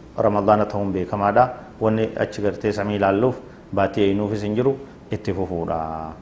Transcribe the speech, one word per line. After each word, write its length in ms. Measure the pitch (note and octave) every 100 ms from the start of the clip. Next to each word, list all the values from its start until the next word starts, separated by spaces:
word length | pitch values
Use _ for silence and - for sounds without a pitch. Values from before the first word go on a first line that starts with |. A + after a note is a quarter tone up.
| - -
Ramadaana 460 | A2+ G#2 G2+ G#2+ G#2
ta'uun 260 | G#2 G2+
beekamaadha. 560 | F#2 F2 G2+ G2+ A2 B2+ - - -
Wanni 280 | A2 A2 A2 -
achi 240 | G#2 -
gartee 300 | G2+ F#2 G#2+
samii 240 | G2+ G2+ G#2
ilaalluuf, 400 | G2 G2 B2+ B2 - - -
baatii 280 | G2 G2 -
eeynuufis 380 | G2 G2+ G#2 G#2+
hin 120 | G#2 G#2+
jiru, 200 | C3 C3+ - - -
itti 200 | G#2+ -
fufuudha. 800 | F#2 F2+ F2 E2 E2 D#2+ D#2+ D#2+ D#2+